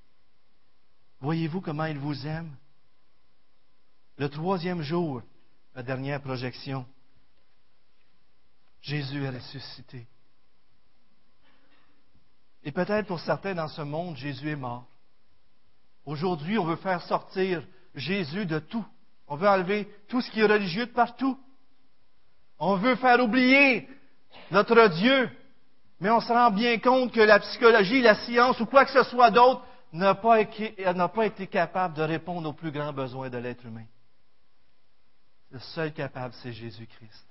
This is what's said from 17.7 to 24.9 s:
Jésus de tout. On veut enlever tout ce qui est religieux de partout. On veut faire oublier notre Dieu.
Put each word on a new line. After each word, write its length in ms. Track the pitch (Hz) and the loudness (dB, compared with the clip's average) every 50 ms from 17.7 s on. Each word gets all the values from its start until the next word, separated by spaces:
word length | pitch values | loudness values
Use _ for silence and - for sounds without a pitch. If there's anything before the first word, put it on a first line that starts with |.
| - - - - - | -20 -20 -20 -16 -12
Jésus 520 | 143 120 160 196 202 165 131 165 208 214 | -10 -6 -4 -4 -4 -4 -4 -6 -6 -4
de 140 | 156 160 156 | -4 -4 -6
tout. 260 | 156 - 226 226 185 - - - - - - - - | -6 -6 -8 -8 -8 -10 -16 -20 -20 -20 -20 -20 -14
On 100 | - 147 | -12 -6
veut 100 | 147 196 | 0 2
enlever 400 | 202 196 190 175 180 208 208 196 - - - - - | 2 2 2 2 0 -2 -4 -4 -8 -14 -20 -12 -6
tout 100 | 240 254 | -4 -4
ce 100 | - - | -4 -4
qui 120 | - 220 | 0 2
est 40 | 214 | 4
religieux 420 | 208 214 208 202 180 160 220 247 | 4 4 4 2 -2 -4 -6 -6
de 40 | 240 | -4
partout. 480 | - 247 233 - - - 262 269 247 - - - - - - - - - - - - - - - - - - - - - - - - - | 0 0 0 0 0 -4 -4 -4 -4 -4 -10 -20 -20 -20 -20 -20 -20 -20 -20 -20 -20 -20 -20 -20 -20 -20 -20 -20 -20 -20 -20 -18 -10 -4
On 160 | 151 185 202 | -2 0 0
veut 200 | 180 214 254 247 | 2 2 0 0
faire 260 | - 262 254 240 240 254 | 2 4 4 4 4 4
oublier 640 | 208 240 254 254 254 269 277 285 269 233 170 - - - - - - - - - - - - - - | 2 2 4 4 6 6 6 6 4 2 0 -4 -10 -20 -20 -20 -20 -20 -20 -20 -20 -20 -18 -8 0
notre 380 | 156 202 202 - 233 226 226 | 2 2 4 6 6 6 6
Dieu. 400 | 202 | 6